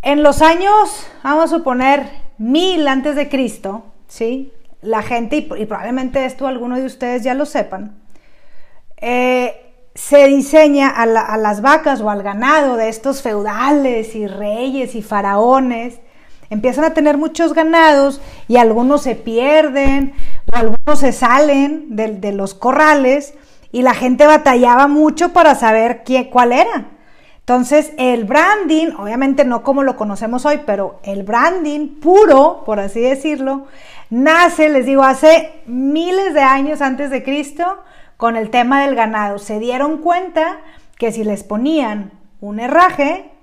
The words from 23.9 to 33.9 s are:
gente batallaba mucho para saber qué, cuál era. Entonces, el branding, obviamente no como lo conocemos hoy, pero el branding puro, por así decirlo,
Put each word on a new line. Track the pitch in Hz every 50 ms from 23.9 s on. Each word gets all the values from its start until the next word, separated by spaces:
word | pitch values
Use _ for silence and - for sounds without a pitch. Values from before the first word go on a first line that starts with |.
| 233
gente | - 247 254 254 - 294
batallaba | 294 311 302 302 277 254 240 247 240 240 247 277 285
mucho | 285 302 311 302 302 - 349 349 349
para | 370 330 311 269
saber | - 247 226 220 220 226 233 247 240 -
qué, | - 254 254 247 254
cuál | - 247 247 240
era. | 240 269 349 453 440 302 202 - - _ _ _ - _ _ _ - -
Entonces, | _ - 247 247 247 240 294 302 302 302 - -
el | 254 254 247 233 220
branding, | 190 247 294 320 370 415 427 392 294 311 311 330 330 -
obviamente | - 196 208 220 247 277 269 277 277 285
no | 247 240 226 -
como | - 269 277 277
lo | 269 247
conocemos | - 220 208 202 190 226 220 240 247 247
hoy, | 302 294 294 294
pero | - 208 196 196 185 - - -
el | - 196 196 196
branding | 190 220 233 254 330 370 381 320 302 294 302 302 277 - -
puro, | - 311 359 392 427 415 294 269 277 320 349 - -
por | - 214 202
así | 196 196 - 226
decirlo, | 233 254 269 269 - 311 302 262 269 269 269 277 269 - - - - -